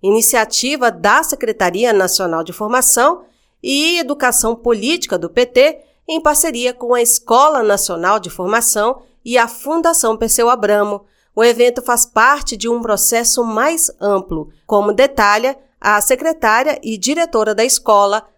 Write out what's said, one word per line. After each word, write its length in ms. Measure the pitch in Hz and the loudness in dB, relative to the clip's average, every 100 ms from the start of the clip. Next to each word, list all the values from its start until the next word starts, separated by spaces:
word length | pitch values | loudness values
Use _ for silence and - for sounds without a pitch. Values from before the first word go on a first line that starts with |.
Iniciativa 880 | 190 220 226 247 220 - 254 294 247 | 2 2 2 0 0 -2 -4 0 -2
da 320 | 175 196 247 | 0 2 2
Secretaria 720 | 320 285 226 214 180 175 240 | 0 -4 -4 -2 -2 0 0
Nacional 500 | 208 185 - 185 165 | 2 0 -2 -4 -4
de 80 | 165 | -6
Formação 720 | 170 214 254 240 - 269 339 - _ _ _ | -8 -4 0 0 2 2 0 -10 _ _ _
e 380 | 254 277 320 349 | -4 0 0 0
Educação 560 | 262 285 254 240 226 233 | -2 -2 0 0 -2 -2
Política 600 | 240 226 226 339 - 180 | -2 -2 -2 -4 -4 -6
do 140 | 170 | -2
P 160 | 240 247 | -2 0
T, 340 | 247 285 311 _ _ - | 4 2 0 _ _ -6
em 120 | 311 | -2
parceria 540 | 311 294 330 240 247 | 0 0 -2 -2 -4
com 220 | 247 240 247 | -4 -2 0
a 60 | |
Escola 600 | 233 - - 233 294 294 | 2 -2 2 4 4 4
Nacional 580 | 214 202 - 170 175 214 | 0 0 -2 -4 0 0
de 120 | 180 | -2
Formação 720 | - 180 220 226 214 214 269 _ _ | -8 -2 0 0 0 -2 -4 _ _
e 140 | 233 247 | -2 0
a 100 | 233 | 0
Fundação 680 | 240 277 330 330 330 233 220 | -4 -4 0 0 0 0 -2
Perseu 320 | 226 - 233 | -2 0 2
Abramo. 560 | 247 214 208 208 202 _ _ _ - | 2 2 0 0 -4 _ _ _ 2
O 80 | |
evento 400 | 233 226 247 247 | 2 4 0 0
faz 200 | 247 233 | -2 -2
parte 540 | - - 240 285 - 214 | 0 2 2 2 -4 -8
de 100 | 220 | -6
um 140 | 233 | -4
processo 600 | 233 202 - 233 233 - | -2 -2 0 0 0 -2
mais 480 | 233 214 277 330 - - | -2 -2 -2 -2 -4 -4
amplo, 480 | 202 196 190 160 151 _ _ | -2 -2 -2 -10 -10 _ _
como 260 | 208 208 | 0 2
detalha 640 | 214 277 277 208 208 247 269 _ _ | 2 2 2 2 2 0 -4 _ _
a 220 | - 208 | 0 0
secretária 800 | 208 254 311 320 233 220 277 294 | 0 -2 -2 -2 0 2 0 -4
e 160 | - 220 | -6 -6
diretora 560 | 180 302 339 233 214 | -4 -2 -2 0 -2
da 100 | 208 | 0
escola 640 | 240 - - 208 202 208 - | 0 0 2 4 4 0 -6